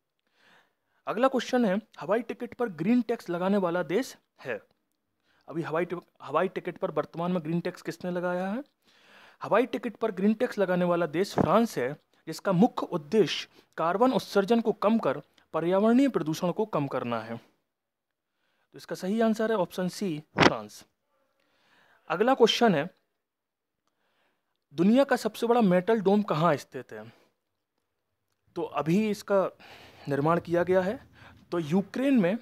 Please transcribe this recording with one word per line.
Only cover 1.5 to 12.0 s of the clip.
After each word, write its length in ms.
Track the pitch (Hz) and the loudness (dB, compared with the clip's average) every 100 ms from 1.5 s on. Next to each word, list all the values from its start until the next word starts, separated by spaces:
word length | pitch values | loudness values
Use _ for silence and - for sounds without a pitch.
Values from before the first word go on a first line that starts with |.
| 247 | 0
है, 160 | 226 202 - - | 0 0 -6 -10
हवाई 220 | 151 226 | -2 -2
टिकट 320 | 233 247 240 | -2 -10 -10
पर 140 | - 240 | -6 -6
ग्रीन 340 | 156 170 247 | -4 0 2
टैक्स 280 | 240 226 - | 0 -4 -4
लगाने 260 | 170 185 202 | -2 0 2
वाला 260 | 180 175 | 0 -2
देश 340 | 160 190 262 - _ _ | -2 -2 -4 -10 _ _
है। 200 | 139 107 _ _ _ _ _ _ _ _ - | -8 -8 _ _ _ _ _ _ _ _ -12
अभी 140 | 156 | -10
हवाई 220 | 147 156 | -4 -4
टि-, 180 | 175 175 - _ | -4 -8 -12 _
हवाई 260 | 135 151 185 | -4 -2 0
टिकट 300 | 180 180 165 | -4 -10 -6
पर 120 | 185 | -4
वर्तमान 420 | 151 139 160 175 | -2 -4 -4 -2
में 100 | 180 | -2
ग्रीन 180 | 151 170 | -2 -4
टैक्स 220 | 180 - | -4 -8
किसने 280 | - - 180 | -12 -10 -6
लगाया 380 | 180 180 180 190 | -4 -4 -4 -4
है? 160 | 226 - _ _ _ _ - - - | -6 -10 _ _ _ _ -20 -20 -12
हवाई 240 | 135 196 254 | -2 0 0
टिकट 300 | 247 240 - | -4 -8 -6
पर 140 | 220 | -6
ग्रीन 240 | 185 202 | 0 0
टैक्स 240 | 214 247 208 | 2 -2 0
लगाने 260 | 185 180 | 0 2
वाला 220 | 175 175 170 | 2 0 0
देश 280 | 156 202 | -2 -2
फ्रांस 440 | - 156 202 233 147 | 0 4 4 2 -2
है, 140 | 123 147 | -6 -6